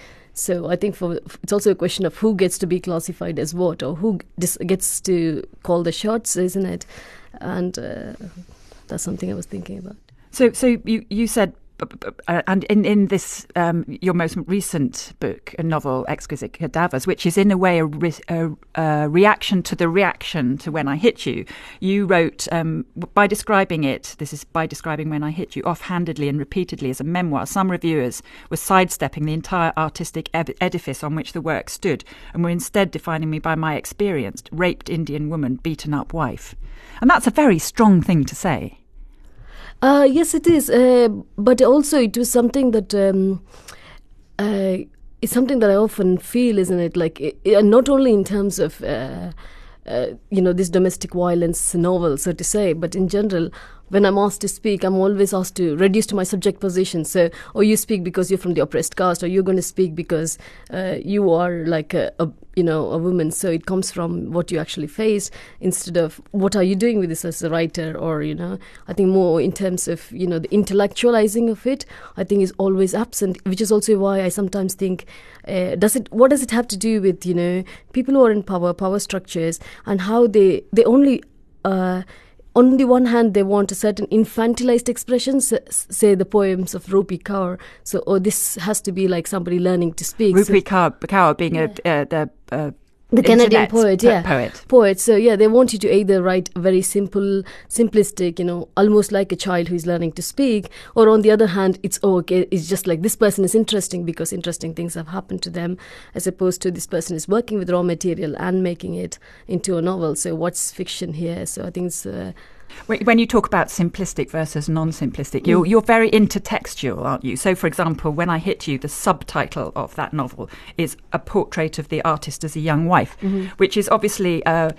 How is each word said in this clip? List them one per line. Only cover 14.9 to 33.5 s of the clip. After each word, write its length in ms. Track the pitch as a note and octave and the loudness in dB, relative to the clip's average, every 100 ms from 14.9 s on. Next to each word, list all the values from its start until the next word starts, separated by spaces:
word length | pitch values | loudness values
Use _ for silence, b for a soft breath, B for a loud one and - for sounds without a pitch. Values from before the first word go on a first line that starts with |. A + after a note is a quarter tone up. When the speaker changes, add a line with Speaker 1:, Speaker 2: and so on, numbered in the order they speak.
| - - - | -4 -14 -8
Speaker 2:
book, 340 | C#3 - - - | -8 -8 -14 -8
a 40 | |
novel, 440 | E3 D#3 C#3 C3 B2+ | -4 -2 -2 -4 -4
Exquisite 460 | D3+ - C#3+ A2 | -8 -8 -10 -10
Cadavers, 520 | - D#3+ D#3+ F3 C3 F#3 | -8 -6 -2 -2 -2 -4
which 200 | F3 F3 | -2 0
is 100 | F3+ | 2
in 140 | G3+ | 2
a 80 | F#3 | 4
way 220 | F#3 E3+ | 2 2
a 40 | |
re-, 300 | D#3 D3 E3 - - | 0 -2 -4 -4 -6
a, 200 | E3+ E3 D3+ _ - | -4 -4 -6 _ -4
a 340 | D#3+ D3+ D3+ | -2 0 2
reaction 520 | E3 G#3 G#3+ - F#3 | 4 4 4 0 -2
to 120 | E3+ - | -2 -2
the 100 | E3+ | 0
reaction 720 | F3 F#3 - - E3 B2 C#3 | 2 0 -2 -8 -4 -2 -4
to 160 | E3 | -6
When 160 | D#3 C#3 | -6 -4
I 80 | D3 | 2
Hit 300 | A3+ - C#3+ | 2 0 -6
You, 180 | - - B B B | -6 -8 B B B
you 260 | F#3+ G3 F#3+ | -2 0 2
wrote, 420 | F3+ E3 - - | 2 2 -2 -6
um, 360 | E3+ E3 D#3+ - | -4 -2 -4 -8
w-, 160 | - F3 | -12 -4
by 140 | - G3+ | 2 2
describing 580 | G#3 - G3+ F#3+ E3 | 0 0 0 0 -2
it, 320 | C#3 B2+ - - | -2 -4 -8 -12
this 160 | D3 | -12
is 100 | D3 | -12
by 240 | - E3 D#3+ | -8 -6 -6
describing 440 | D3+ E3 D#3 D#3 | -8 -8 -6 -4
When 120 | D3+ | -4
I 80 | D3+ | -4
Hit 220 | D#3+ - | -6 -8
You, 100 | - | -6
offhandedly 680 | - D#3+ - F3+ E3+ D3 D3 | -6 -6 -6 -4 -4 -2 -2
and 80 | D3 | -2
repeatedly 500 | C#3 F#3+ F3 C#3 C3+ | -4 -4 -6 -6 -6
as 100 | B2+ | -6
a 60 | |
memoir, 400 | C#3 F3+ F3 C#3 | -4 -2 -2 -4
some 260 | F2+ G3+ F#3+ | -4 -2 -2
reviewers 520 | F3 E3 D#3 B2 - - B B | -2 -2 0 -2 -6 -16 B B
were 80 | D#3+ | -8
sidestepping 720 | - F#3+ F3+ - C#3 - D3+ | 0 2 2 -2 -6 -4 -4
the 80 | |
entire 400 | D#3+ - F3+ E3 - | -4 -4 -2 -2 -2
artistic 540 | D#3+ - E3+ E3 - | -4 -6 -10 -10 -8
ed-, 220 | E3 D#3+ - | -6 -6 -4
edifice 420 | F3+ F3 - C3 | -4 -4 -8 -8
on 100 | D3+ | -6
which 200 | D#3 - | -6 -6
the 80 | F3 | -8
work 260 | D#3+ C3 - | -4 -4 -6
stood 360 | - F#3+ C#3 - B B | -6 -4 -4 -6 B B
and 100 | F3 | -4
were 60 | E3+ | -2
instead 420 | F3 - G#3 G3 | -2 -2 0 0
defining 380 | D#3 - D#3+ D#3 | -2 -6 -4 -4
me 100 | D#3 | -4
by 160 | E3 | -2